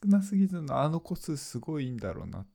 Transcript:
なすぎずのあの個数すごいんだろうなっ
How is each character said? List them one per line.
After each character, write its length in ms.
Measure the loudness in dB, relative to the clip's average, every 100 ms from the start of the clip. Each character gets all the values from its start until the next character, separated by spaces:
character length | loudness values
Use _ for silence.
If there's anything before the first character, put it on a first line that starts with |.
な 180 | 6 6
す 140 | 6 2
ぎ 100 | 2
ず 160 | 0
の 180 | -2 0
あ 80 | 2
の 120 | 0
個 160 | -2 -6
数 200 | -4 -6
す 220 | -6 -8
ご 220 | -6 -4
い 100 | -4
ん 60 | -4
だ 160 | -6
ろ 100 | -6
う 40 | -8
な 100 | -10
っ 60 | -12